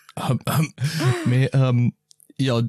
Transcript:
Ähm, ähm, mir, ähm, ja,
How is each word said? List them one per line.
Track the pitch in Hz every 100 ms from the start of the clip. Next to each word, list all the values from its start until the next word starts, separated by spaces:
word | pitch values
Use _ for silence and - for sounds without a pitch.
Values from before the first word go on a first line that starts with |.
| - -
Ähm, | - 123 -
ähm, | 131 156 - 139 160 311 359 320
mir, | 127 135
ähm, | 139 131 120 120 - _ _ - -
ja, | 135 117